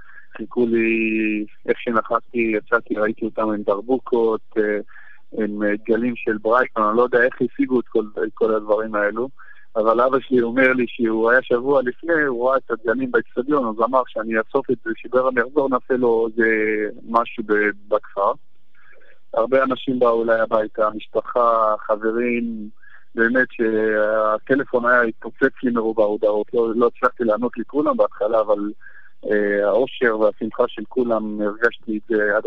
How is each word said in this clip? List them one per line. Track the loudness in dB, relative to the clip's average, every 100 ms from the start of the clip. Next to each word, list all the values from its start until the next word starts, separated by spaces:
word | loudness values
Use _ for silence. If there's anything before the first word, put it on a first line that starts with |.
| -14 -14 -14 -12
חיכו | -6 0 2
לי, | 2 2 2 0 0 0 -2 -4 -6 -4
איך | -4
שנחתי, | 0 0 0 -2 -2 -2 0 0
יצאתי, | 2 0 0
ראיתי | -2 -2 -2
אותם | -4 -2 -2
עם | -2
דרבוקות, | 0 -2 0 -2 0 0 2 0 -2 -2
אה, | 0 0 -4 -12 -16 -16 -10 -4
עם, | -4 -2
אה, | -2 -2
דגלים | 0 0 0 -2
של | -2 -2
ברייטון, | 2 2 2 0
אני | 2 4
לא |
יודע | 4 4
איך | 2 0
השיגו | -2 0 0 0
את | 2
כל, | -2 -2 -4 -4
את |
כל | 0 0
הדברים | 2 2 0 0
האלו, | 0 0 -2 -6 -8 -16 -16 -6 0
אבל | 2 4
אבא | 4 2
שלי | 2 2
אומר | 2 4 4
לי | 4 0
שהוא | 0 0 2 4
היה | 4
שבוע | 4 0 2 2
לפני, | 2 -2 0 2
הוא | 2 0 2
ראה | 2
את | 0
הדגלים | -4 0 0 0
באצטדיון, | -2 -2 -4 0 0 0
אז | 0
אמר | 2 2 0
שאני | -4 -2 -2
אאסוף | 0 -2 0
את | -2
זה, | -4 -8
שברם | -2 0 2 0
יחזור, | 0 0 0
נעשה | 0 0 2
לו | 2 2 2
איזה | 2 2 2 2 0 -2 -6 -2
משהו | 0 0 -4 0
ב-, | 2 2 -2 -2
בכפר. | -2 -2 -2 0 -2 -6 -16 -16 -16 -16 -16 -16 -16 -6
הרבה | -2 2 2
אנשים | 2 -2 -2 2
באו | 4 4
אליי | 2 2
הביתה, | 2 0 0 0 -2
המשפחה, | -2 -6 -4 -2 2 4 4 2 0
חברים, | -2 -2 0 0 0 -2 -2 -6 -10 -12 -16 -16 -8
באמת | 0 2 4 2
שהטלפון | 0 0 2 2 2 2 2 2 0 0 0 2 0 4
היה | 4
התפוצץ | 4 -2 -8 0 0 2
לי | -2
מרוב | 0 0 2
ההודעות, | 2 2 2 2 0
לא, | 0 0
לא | 2 2 2
הצלחתי | -2 0
לענות | 0 0 0 -4
לכולם | -4 0 0 2
בהתחלה, | 0 0 0 2
אבל, | 2 2 0 -8 -12 -14 -14 -10 -2
אה, | 0 2 2 2
האושר | 2 0 0 0 4
והשמחה | 2 0 -4 0 -2
של | -2 -6
כולם, | -2 0 0 -2 -4
הרגשתי | -4 0 0 -2 -6 -6
את | -2
זה | 0 2
עד | 0